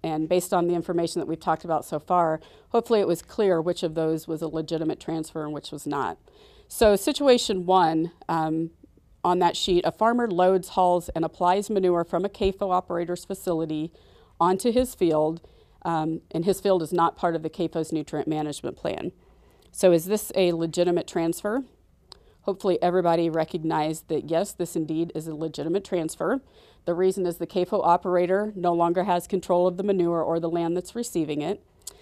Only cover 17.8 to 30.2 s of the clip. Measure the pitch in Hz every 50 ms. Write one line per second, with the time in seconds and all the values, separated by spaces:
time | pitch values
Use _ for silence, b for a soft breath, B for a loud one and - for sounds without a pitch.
17.8 | 160 - - 156 147 - - 151 - - 156 156 156 151 143 - - - - -
18.8 | - - - - - 180 - b b b b b b b b b b b b -
19.8 | - 185 175 165 156 180 208 208 - - - - 185 175 170 165 165 165 151 175
20.8 | 175 175 170 170 - - - 180 165 165 165 - - 208 214 269 262 - _ _
21.8 | _ _ _ _ _ - B B B B B B B - 196 190 - 202 180 -
22.8 | - 175 175 185 175 175 165 170 170 165 156 165 160 - - 175 156 160 160 156
23.8 | 151 156 160 160 - - 165 147 - 151 165 165 196 202 - - 180 165 - 175
24.8 | 160 151 160 160 170 165 - 156 156 165 156 147 160 160 - - 143 165 170 202
25.8 | 196 - 196 175 160 160 - - 156 165 240 269 - b b b b b b b
26.8 | b - 175 165 185 185 190 202 185 175 175 - 170 165 - 185 175 175 - 202
27.8 | - 170 170 180 - 190 180 180 180 175 185 196 214 214 208 196 175 180 170 170
28.8 | 170 170 170 185 175 208 180 175 175 - - 185 - - 185 175 180 185 180 180
29.8 | 196 208 196 185 175 170 170 170